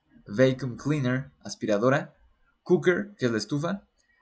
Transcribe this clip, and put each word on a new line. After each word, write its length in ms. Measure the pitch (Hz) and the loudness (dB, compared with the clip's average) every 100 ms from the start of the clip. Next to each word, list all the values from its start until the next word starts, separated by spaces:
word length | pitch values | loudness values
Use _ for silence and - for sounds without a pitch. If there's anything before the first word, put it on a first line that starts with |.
| _ - - | _ -20 -6
Vacuum 520 | 101 131 127 131 113 | 2 2 2 -6 -6
cleaner, 540 | 135 151 123 131 139 _ | -4 -2 0 -2 -6 _
aspiradora. 760 | 107 - 110 104 123 143 180 _ _ _ _ _ | -16 -6 0 2 2 2 -2 _ _ _ _ _
Cooker, 500 | - 180 160 180 208 - | 0 2 4 0 -2 -2
que 80 | 123 | -2
es 60 | |
la 60 | 110 | 0
estufa. 500 | - 147 170 196 - _ _ _ | -2 -4 -4 -6 -10 _ _ _